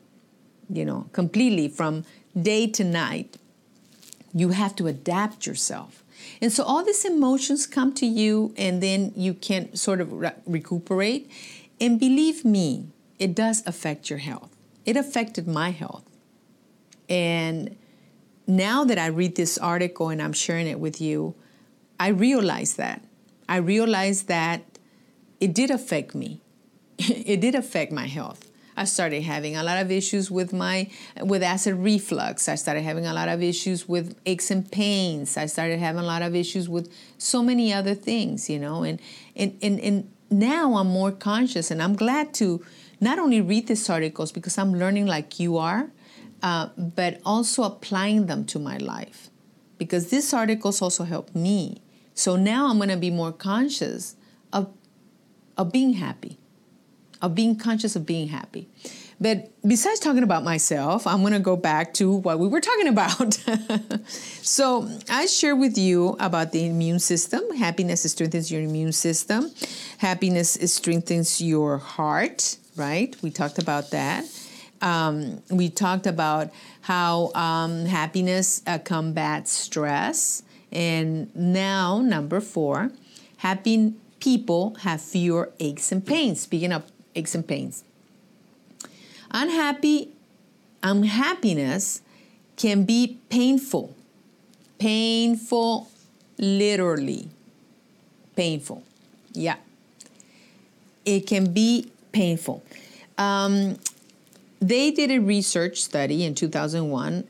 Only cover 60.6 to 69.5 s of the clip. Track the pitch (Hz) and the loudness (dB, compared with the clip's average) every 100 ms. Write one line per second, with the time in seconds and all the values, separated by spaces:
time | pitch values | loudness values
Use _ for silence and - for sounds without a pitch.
60.6 | - 147 143 208 190 190 202 208 190 180 | 2 2 2 0 2 4 4 4 4 2
61.6 | 175 156 170 - 190 196 185 160 190 302 | 2 2 0 2 2 4 2 2 2 2
62.6 | 370 480 349 208 180 - 240 - - 220 | 2 2 4 4 4 2 0 0 0 -2
63.6 | - 220 - 214 - - - - - - | 0 -2 -2 -6 -8 -14 -14 -8 0 2
64.6 | 269 247 220 226 - 247 370 - 302 277 | 4 2 -2 -8 -4 0 2 2 4 4
65.6 | 269 214 185 175 180 - 190 170 160 165 | 4 4 4 4 4 2 0 0 0 0
66.6 | 170 165 165 175 - 170 - 240 453 302 | 0 0 2 2 2 0 0 -2 -2 0
67.6 | 180 170 180 175 160 - 160 170 160 160 | 0 0 0 0 -2 0 0 -2 -2 -4
68.6 | 156 156 160 156 170 165 - 214 311 | -2 -2 0 0 0 0 0 -2 -2